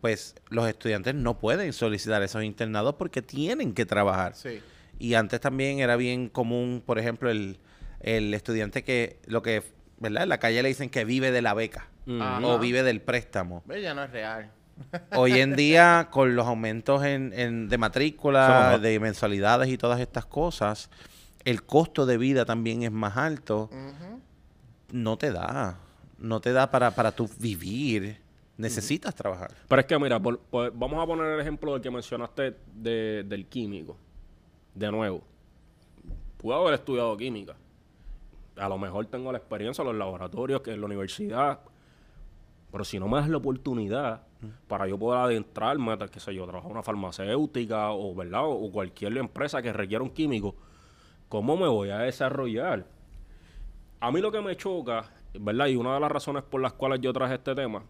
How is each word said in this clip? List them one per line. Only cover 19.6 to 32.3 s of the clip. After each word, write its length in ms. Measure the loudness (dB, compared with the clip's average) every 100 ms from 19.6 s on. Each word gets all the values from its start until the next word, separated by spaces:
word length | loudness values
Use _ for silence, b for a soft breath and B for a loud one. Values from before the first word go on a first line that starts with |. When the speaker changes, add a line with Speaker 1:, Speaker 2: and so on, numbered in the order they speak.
| 4
Speaker 1:
y 80 | 2
todas 240 | 0 0
estas 240 | -2 -6
cosas, 640 | -6 -2 -2 0 -2 -2 -10 B B B B B
el 200 | -2 -2
costo 420 | 4 4 4 0 2
de 100 | 4
vida 280 | 4 2
también 380 | 2 0 -2 -2
es 80 | -2
más 240 | -2 -2 0
alto. 480 | -2 -4 -2 -2 -2
Speaker 2:
Ujú. 480 | -10 -16 -16 -16 -16 -20 -20 -20 -20 -20 -20 -10
Speaker 1:
No 260 | -4 -2 0
te 140 | 0
da. 460 | -2 -4 -2 -4 -6 b b b -12
No 240 | -4 -2
te 120 | 2
da 180 | 4 4
para, 220 | 4 4
para 180 | 4 0
tú 160 | 2 -4 -2
vivir. 800 | -6 -4 -6 -4 0 0 -2 -10 -20 _ _ -6
Necesitas 580 | -4 -4 -2 -4 -4
trabajar. 380 | -6 -6 -6 -10 B B
Speaker 3:
Pero 120 | 4
es 60 | 6
que, 120 | 2
mira, 200 | 4 2
por, 180 | 2 -2
por, 340 | -2 -2 -2
vamos 300 | -2 -4 -2
a 40 | -2
poner 200 | 0 0
el 140 | -2
ejemplo 320 | -4 -4 -4
del 80 | -4
que 80 | -4
mencionaste 640 | -8 -6 -6 -6